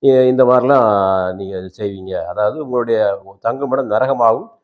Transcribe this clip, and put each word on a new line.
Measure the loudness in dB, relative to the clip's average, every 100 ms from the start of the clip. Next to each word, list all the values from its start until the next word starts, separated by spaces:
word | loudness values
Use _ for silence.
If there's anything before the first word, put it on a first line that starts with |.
இ-, | 4 4 4
இந்த | 4
மாதிரிலாம் | 4 4 4 4 4 2 2 0 -2
நீங்க | -6 -8 -10 -10 -8
செய்வீங்க, | -8 -8 -8 -8
அதாவது | -8 -2 -4 -4
உங்களுடைய | -6 -4 -2 0 0 -2 -8 -8
தங்குமிடம் | -6 -4 -4 -4 -2
நரகமாகும் | -2 0 2 2 2 -4 _